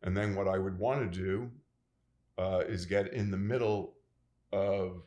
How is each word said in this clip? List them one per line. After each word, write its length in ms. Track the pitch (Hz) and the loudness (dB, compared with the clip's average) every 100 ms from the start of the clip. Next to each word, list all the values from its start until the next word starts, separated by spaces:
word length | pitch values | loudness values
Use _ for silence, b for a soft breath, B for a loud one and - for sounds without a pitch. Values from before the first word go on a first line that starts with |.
And 140 | 92 95 | -2 0
then 180 | 104 | 0
what 140 | 98 95 | 2 2
I 100 | 95 | 2
would 200 | 95 92 | 0 0
wanna 280 | 117 139 104 | 0 2 0
do, 440 | 90 95 101 123 - - _ _ _ _ _ _ - | -2 -2 -2 -4 -12 -20 _ _ _ _ _ _ -4
uh, 260 | 92 92 - | 0 0 0
is 200 | 98 87 | -2 0
get 260 | 98 98 | 0 2
in 180 | 120 101 | 0 0
the 60 | 95 | 0
middle 580 | 101 123 113 104 85 - _ _ _ _ _ | 0 2 2 0 -2 -10 _ _ _ _ _
of 500 | 101 101 98 92 90 | 0 2 0 -2 -6